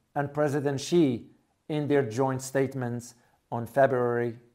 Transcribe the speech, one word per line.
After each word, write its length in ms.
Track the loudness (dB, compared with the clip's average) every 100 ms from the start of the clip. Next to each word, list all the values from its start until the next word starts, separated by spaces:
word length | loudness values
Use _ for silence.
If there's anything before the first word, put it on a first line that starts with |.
| _
and 180 | -6 -4
President 480 | 0 0 0 -2 -2
Xi 460 | 2 4 4 2 -6 _ _ _ -6
in 200 | -4 2
their 140 | 2
joint 400 | 2 0 0 -2
statements 720 | -2 -2 0 -2 -6 -6 -10 -18 _ _ -10
on 160 | -8 -4
February 720 | 2 4 4 0 0 -2 -6 _